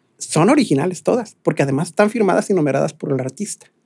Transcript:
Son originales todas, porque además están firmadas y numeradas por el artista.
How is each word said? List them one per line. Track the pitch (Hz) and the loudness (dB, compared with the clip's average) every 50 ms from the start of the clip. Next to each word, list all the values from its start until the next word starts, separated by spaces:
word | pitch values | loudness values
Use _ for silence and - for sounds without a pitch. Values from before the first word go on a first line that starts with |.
| _ _ _ | _ _ _
Son | _ - - - 156 165 220 | _ -12 -2 0 2 4 4
originales | 302 302 226 - 147 135 156 185 175 - - | 4 4 2 2 0 0 0 -2 -4 -4 -2
todas, | - 196 247 214 - - _ _ | 0 0 0 -2 -8 -14 _ _
porque | 165 156 - | -2 0 0
además | 143 139 135 139 175 - | 0 0 0 -2 -4 -2
están | - - 208 208 | 0 0 0 0
firmadas | 214 233 208 185 170 190 208 - | 2 0 0 2 2 0 0 0
y | 202 | 0
numeradas | 180 151 139 135 139 143 - - | 0 0 0 0 0 -2 -4 -6
por | _ 160 151 139 | _ -6 -4 -4
el | 131 | -4
artista. | 127 131 135 - 104 - - - - _ _ _ _ | -4 -6 -8 -8 -10 -10 -10 -16 -18 _ _ _ _